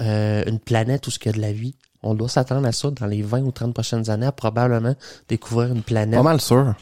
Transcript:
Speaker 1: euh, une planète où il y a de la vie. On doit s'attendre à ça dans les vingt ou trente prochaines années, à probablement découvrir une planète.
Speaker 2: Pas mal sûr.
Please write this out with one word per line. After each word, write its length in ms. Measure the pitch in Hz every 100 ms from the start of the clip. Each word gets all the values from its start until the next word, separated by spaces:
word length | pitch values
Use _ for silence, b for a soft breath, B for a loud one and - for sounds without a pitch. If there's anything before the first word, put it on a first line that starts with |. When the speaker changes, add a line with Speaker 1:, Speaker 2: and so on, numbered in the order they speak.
Speaker 1:
euh, 420 | 113 107 107 104 -
une 120 | 110
planète 480 | - 117 110 139 -
où 40 |
il 160 | - -
y 20 |
a 40 |
de 80 | 107
la 120 | 107
vie. 240 | 104 120 - _ _
On 120 | 107
doit 140 | 110 120
s'attendre 380 | - 127 131 135
à 60 |
ça 180 | 113 143
dans 160 | 139 104
les 160 | 104
vingt 180 | 104 120
ou 100 | 131
trente 200 | - 120
prochaines 380 | 117 113 117 110
années, 160 | 107 127
à 60 |
probablement 600 | 139 113 110 123 117 113 131 B B -
découvrir 440 | 117 - 117 120
une 100 | 120
planète. 340 | 107 113 107 117
Speaker 2:
Pas 60 |
mal 160 | 143 160
sûr. 340 | - 123 135 104